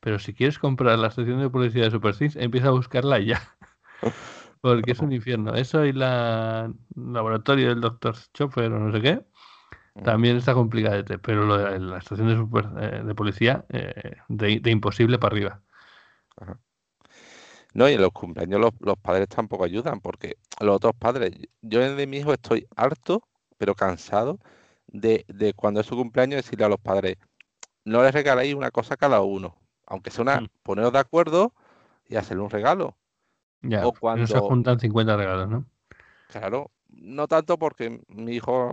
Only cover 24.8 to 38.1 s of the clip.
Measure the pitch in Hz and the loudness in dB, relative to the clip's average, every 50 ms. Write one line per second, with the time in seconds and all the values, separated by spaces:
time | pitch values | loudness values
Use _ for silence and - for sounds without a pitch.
24.8 | _ - - 104 104 113 110 - - - 101 101 107 104 95 - - 104 101 104 | _ -18 -10 -2 2 2 2 2 0 -8 -6 -2 -2 -2 -2 0 -2 0 0 0
25.8 | 107 - 123 120 123 113 110 127 127 135 143 135 120 - 127 104 110 104 101 95 | -2 -2 -4 -6 -6 -2 0 0 0 2 0 -4 -6 -6 -2 0 2 2 2 0
26.8 | - 113 95 98 92 92 95 - _ _ _ _ _ _ _ _ - - _ _ | 0 -2 -2 0 0 -2 -4 -6 _ _ _ _ _ _ _ _ -20 -20 _ _
27.8 | _ 107 113 120 127 135 131 151 139 147 131 127 131 143 143 139 135 120 - - | _ 0 2 4 4 4 4 2 2 2 2 2 0 -2 -4 -4 -6 -4 -4 -4
28.8 | 120 - 135 - 147 143 127 104 98 98 98 95 95 87 - _ _ _ _ _ | -4 -4 -2 0 2 2 4 4 2 0 -2 -6 -8 -10 -12 _ _ _ _ _
29.8 | _ - 98 95 95 - - 123 117 131 143 143 113 104 - _ _ - 98 104 | _ -14 -12 -12 -12 -10 -6 -4 -2 0 0 -2 -2 -6 -14 _ _ -6 -2 0
30.8 | 113 123 120 135 135 - - 165 170 156 156 175 208 247 - _ _ _ _ _ | 0 2 2 2 0 2 2 2 2 4 4 2 2 2 -2 _ _ _ _ _
31.8 | _ _ _ _ _ _ 107 110 98 - - 95 104 104 113 104 107 135 175 196 | _ _ _ _ _ _ -6 -6 -4 -4 -6 -6 -6 -4 -4 0 2 2 2 2
32.8 | 165 - - _ _ _ _ _ _ _ _ _ _ _ _ _ - 123 113 101 | -2 -6 -8 _ _ _ _ _ _ _ _ _ _ _ _ _ -6 -2 -2 0
33.8 | 104 120 117 - - 113 113 117 117 110 107 101 101 104 131 123 113 127 123 117 | 0 0 0 0 -2 -2 0 0 0 2 2 0 2 2 2 2 2 2 0 2
34.8 | - 110 104 113 110 110 107 104 101 95 92 92 95 101 110 131 131 - _ _ | 0 0 0 0 2 2 2 0 0 -2 -2 -4 -2 -4 -4 -6 -6 -10 _ _
35.8 | _ _ - - _ _ _ _ _ _ - 104 101 98 110 135 147 - _ _ | _ _ -20 -20 _ _ _ _ _ _ -14 -10 -8 -6 -6 -6 -8 -10 _ _
36.8 | _ _ - 62 76 98 131 147 151 147 165 160 156 160 175 156 160 147 - - | _ _ -20 -20 -20 -14 -8 -6 -2 0 0 0 2 0 -2 0 0 -4 -4 -6
37.8 | 117 117 117 117 - _ | -8 -8 -8 -12 -16 _